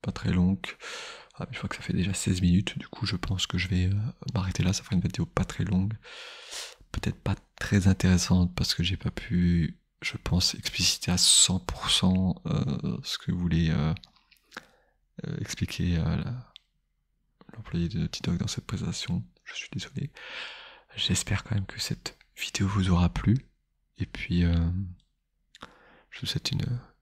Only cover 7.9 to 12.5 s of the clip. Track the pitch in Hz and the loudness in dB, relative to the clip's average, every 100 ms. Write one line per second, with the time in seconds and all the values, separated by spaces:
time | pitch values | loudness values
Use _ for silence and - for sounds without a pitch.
7.9 | 95 92 90 - 92 87 - 90 - 87 | 6 6 4 6 4 4 2 -2 0 0
8.9 | 92 - - - 90 87 85 80 - _ | -2 -4 -6 -2 2 4 4 2 -4 _
9.9 | _ - - - 90 - - - - 87 | _ -8 -6 0 2 2 0 -6 0 0
10.9 | - - 90 - - - 92 - - - | 0 0 4 6 6 6 2 -2 -4 0
11.9 | - 92 92 92 - 78 | 2 4 4 2 0 -2